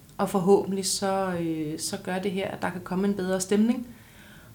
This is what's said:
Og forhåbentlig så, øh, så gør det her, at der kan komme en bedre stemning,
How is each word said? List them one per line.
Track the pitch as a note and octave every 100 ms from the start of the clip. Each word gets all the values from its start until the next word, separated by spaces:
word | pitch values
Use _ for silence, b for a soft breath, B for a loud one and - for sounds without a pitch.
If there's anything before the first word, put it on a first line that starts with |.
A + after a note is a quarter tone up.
| - -
Og | F#3+
forhåbentlig | G3 F3+ G3+ F3+ G3 F#3+
så, | - G3 G3 F#3+ F3
øh, | E3 D#3+ D3+ D#3+
så | - G3
gør | F#3 F#3
det | G3
her, | F#3+ -
at | -
der | F3+
kan | F3+
komme | - F#3 G3+
en |
bedre | G3+ F#3 F#3+
stemning, | - G#3 A3+ B3+ B B B B B B B